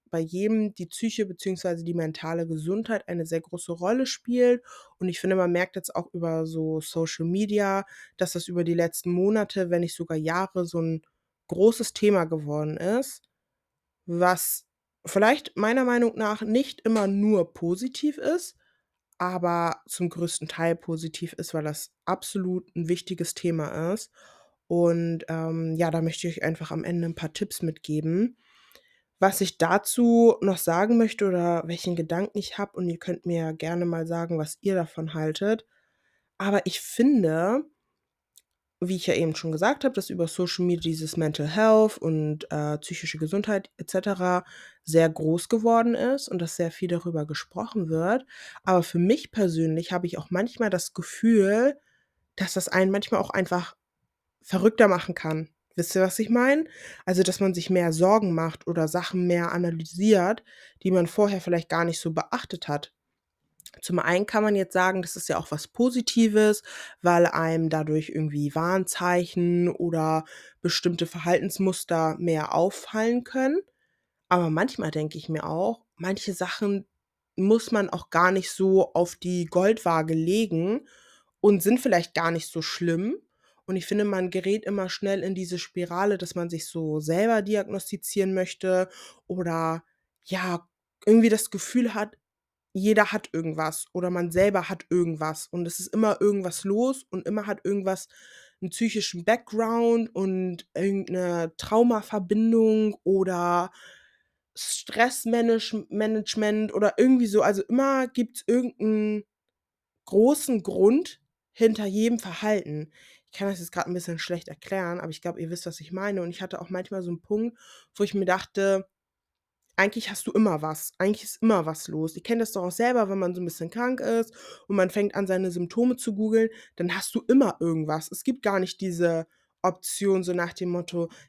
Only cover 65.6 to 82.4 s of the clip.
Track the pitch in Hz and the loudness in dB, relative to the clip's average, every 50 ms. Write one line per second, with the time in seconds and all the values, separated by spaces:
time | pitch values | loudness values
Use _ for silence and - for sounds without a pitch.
65.6 | - - _ - 240 254 240 247 226 - - 233 226 220 208 214 214 214 208 - | -8 -6 _ 0 2 2 2 0 -4 0 2 4 4 6 6 6 6 4 4 2
66.6 | - - - - - - - _ - 175 175 175 175 - - 156 165 160 165 165 | -4 -10 -16 -16 -18 -18 -12 _ 2 4 6 6 6 4 4 0 0 0 0 0
67.6 | 165 156 160 156 156 156 151 156 156 - - 156 156 151 147 147 147 143 - 160 | 0 0 0 0 0 0 0 -2 -2 -2 -4 -4 -4 -2 -2 -2 -2 -2 -2 -2
68.6 | 165 175 190 190 185 - - - 180 180 180 180 175 - - 180 175 175 175 175 | 0 2 2 0 0 -2 -4 -2 0 2 2 2 0 0 -2 0 2 2 4 4
69.6 | 175 175 - - 175 170 165 160 156 160 160 160 160 - - - - - _ _ | 2 2 0 -2 -2 -2 0 0 0 2 0 0 -2 -6 -12 -20 -20 -20 _ _
70.6 | - 170 - - - 175 170 170 170 - - 170 151 175 180 - - 190 - - | -4 -4 -2 -2 -2 -2 -2 -2 -4 -6 -6 -4 0 2 2 2 2 -2 -2 0
71.6 | 190 190 175 - - - 170 160 160 160 - - 175 170 160 156 151 - - 160 | 0 0 0 -2 -4 -2 0 0 0 0 0 -2 -2 0 0 0 0 0 2 2
72.6 | 175 196 - - - - - 220 220 233 240 247 240 - - 262 262 269 311 392 | 2 2 0 -4 -10 -6 -4 -2 0 0 0 -2 -2 -4 -2 -2 0 0 0 -2
73.6 | - _ _ _ _ _ _ _ _ _ _ _ _ - 180 180 170 160 156 165 | -4 _ _ _ _ _ _ _ _ _ _ _ _ 0 2 2 2 2 2 0
74.6 | 208 269 - - 156 160 - 156 151 156 - 160 - - 160 151 - 160 156 165 | 0 0 -2 -4 -6 -4 -4 -4 -4 -6 -8 -10 -8 -6 -6 -4 -4 -4 -2 -2
75.6 | 190 226 226 - _ _ _ - 170 185 196 196 - 208 180 - 185 175 - - | 0 -2 -2 -4 _ _ _ -8 -6 -4 -4 -4 -6 -8 -6 -6 -6 -6 -4 -4
76.6 | 214 202 202 196 202 _ _ _ _ _ _ _ _ _ _ - 190 202 220 233 | -2 -2 -2 -4 -6 _ _ _ _ _ _ _ _ _ _ 0 4 4 4 4
77.6 | 226 - 233 208 190 - - 165 - - - 165 175 180 190 190 185 - - - | 2 0 0 0 0 0 -4 -8 -6 -2 2 4 4 4 4 2 -2 -4 -2 0
78.6 | 190 190 190 190 - - - 170 180 175 - - - 175 180 180 170 160 - 180 | 2 4 6 6 4 4 2 0 0 0 -2 -6 -6 -4 -2 -2 -2 0 2 4
79.6 | 185 208 226 226 - 175 165 160 160 160 160 160 160 170 190 220 226 185 170 160 | 4 4 2 2 2 0 2 2 2 0 0 0 2 2 2 2 2 0 0 0
80.6 | 170 190 220 294 - _ _ _ _ _ _ _ _ _ _ _ - 208 208 180 | 0 0 -2 -4 -6 _ _ _ _ _ _ _ _ _ _ _ 4 6 6 6
81.6 | 175 196 240 247 - 254 190 170 170 - - 165 165 165 165 165 | 4 2 2 2 4 2 2 2 2 0 -2 -2 0 0 0 -2